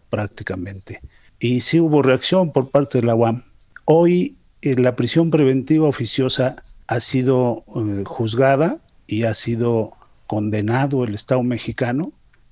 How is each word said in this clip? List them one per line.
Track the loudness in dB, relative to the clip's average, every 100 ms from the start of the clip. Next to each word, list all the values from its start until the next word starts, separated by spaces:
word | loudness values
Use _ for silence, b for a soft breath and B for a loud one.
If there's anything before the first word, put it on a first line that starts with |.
| _
prácticamente. | -6 -6 -8 -10 -10 -10 -14 -16 -18 b b b _
Y | -2 -2
sí | 2 2
hubo | 4 4
reacción | 4 2 2 0 2
por | 0 2
parte | 0 2 0
de | 2
la | 2
uam. | 2 0 -8 _ _ -6
Hoy | 2 4 4 2 0 -6 _ _
eh, | -2 2
la | 2 0
prisión | 0 0 2
preventiva | 2 2 2 0 2 2
oficiosa | 0 -4 -2 -2 0 -2 -4 -16 -20 -6
ha | -4
sido, | -2 0 2 2 0 -2 -8 -6
eh, | -4 -4 -6
juzgada | -4 -4 2 2 4 0 -2 -12 _ -8
y | -4
ha | -2
sido | -4 -4 -2 0 0 -2 -10 -20 _ -8
condenado | -4 -2 -2 -2 0 0 -2
el | -4 -6
Estado | -2 -2
mexicano. | 0 -4 -8 -4 -4 -4 -6 -10 _ _ _